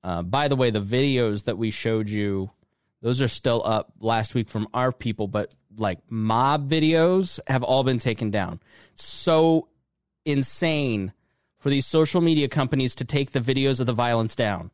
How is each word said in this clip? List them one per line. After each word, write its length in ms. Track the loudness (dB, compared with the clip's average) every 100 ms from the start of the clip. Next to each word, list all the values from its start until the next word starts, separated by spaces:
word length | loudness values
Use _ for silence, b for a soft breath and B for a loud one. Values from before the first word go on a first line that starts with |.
Uh, 180 | -4 -4
by 260 | -2 0 0
the 80 | 2
way, 140 | 2
the 120 | 0
videos 600 | -2 0 2 2 0 -2
that 140 | -4 -2
we 120 | -4
showed 380 | -2 -2 -2 -2
you, 420 | -2 -2 -2 -6 _ _ _ _ _
those 200 | -4 0
are 60 | -2
still 340 | -2 0 0
up 280 | 0 -2 -2 _
last 340 | -2 -2 -2
week 140 | -4 -4
from 200 | -4 -4
our 180 | 0 -2
people, 360 | -2 -6 -4 -4
but, 260 | -4 -4 _ _ -4
like, 220 | -4 -4 _
mob 600 | -4 0 2 2 0 0
videos 720 | 2 4 4 4 2 0 -6 -2
have 160 | -2
all 220 | 2 2
been 140 | 2 0
taken 320 | -2 -2 -2
down. 300 | -2 -4 -8 b b b
So 760 | -14 -10 -4 2 4 6 4 0 _ _ _ _ _
insane 880 | -2 -2 -2 -2 0 0 0 -2 -4 -8 _ _ _ _
for 120 | 0
these 160 | 0 2
social 340 | 2 2 2
media 280 | 4 2 2
companies 460 | 0 0 0 -2 -4
to 80 |
take 280 | -4 -2 0
the 80 | -2
videos 400 | 0 2 2 2
of 60 | 0
the 60 |
violence 440 | 0 2 2 0 0
down. 340 | -2 -2 -8